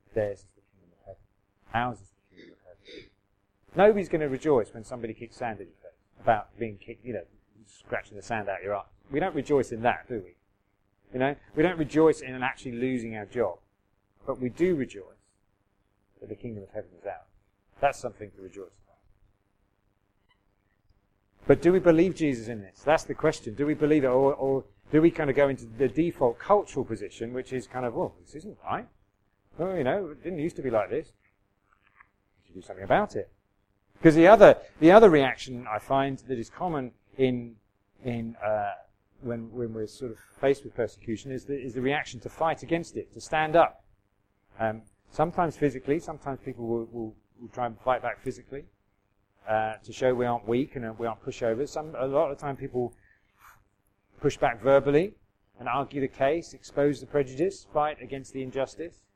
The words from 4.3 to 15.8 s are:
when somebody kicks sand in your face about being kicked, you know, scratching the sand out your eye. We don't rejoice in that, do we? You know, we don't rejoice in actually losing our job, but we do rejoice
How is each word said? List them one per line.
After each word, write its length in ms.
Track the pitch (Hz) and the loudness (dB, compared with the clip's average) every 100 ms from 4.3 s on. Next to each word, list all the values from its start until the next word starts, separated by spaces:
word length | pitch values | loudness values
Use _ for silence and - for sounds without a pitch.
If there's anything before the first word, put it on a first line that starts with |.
| 131 156 135 101 | -4 2 2 0
when 100 | 117 | -10
somebody 300 | 107 123 113 | -14 -12 -12
kicks 220 | 107 120 - | -12 -18 -10
sand 240 | 120 101 | -10 -10
in 60 | 87 | -16
your 100 | _ | _
face 180 | 87 _ _ _ | -20 _ _ _
about 380 | - 107 98 101 | 0 0 -2 -10
being 200 | 113 101 | -10 -10
kicked, 260 | - 107 | -18 -16
you 80 | 113 | -10
know, 100 | 104 - _ _ 110 110 | -10 -12 _ _ _ _
scratching 500 | - - 113 - 104 | -20 -10 -10 -10 -18
the 60 | |
sand 260 | 92 113 101 | -8 -6 -6
out 140 | 95 | -8
your 120 | 92 | -6
eye. 80 | 101 - _ 101 | -6 -8 _ _
We 100 | 135 | -4
don't 140 | 185 | -4
rejoice 380 | 156 131 143 120 | -4 0 0 0
in 100 | 117 | -2
that, 260 | 117 98 - | 0 -2 -6
do 140 | 117 | -10
we? 100 | 90 _ _ _ _ _ _ _ _ | -10 _ _ _ _ _ _ _ _
You 80 | 127 | -2
know, 160 | 131 143 - | -2 -2 -8
we 80 | 151 | 0
don't 160 | 170 170 | 0 0
rejoice 420 | 147 151 160 151 | -2 4 4 4
in 140 | 131 127 | -4 -6
actually 300 | 127 131 131 | -6 -6 -10
losing 440 | 117 131 127 113 110 | -4 -2 -2 -6 -10
our 100 | 101 | -8
job, 320 | 123 104 85 _ _ _ _ _ _ - | -2 -2 -2 _ _ _ _ _ _ -8
but 140 | 127 | -6
we 80 | 123 | -6
do 260 | 113 180 | 0 0
rejoice 300 | 165 117 101 92 - _ _ _ _ _ _ | 0 -4 -10 -20 -20 _ _ _ _ _ _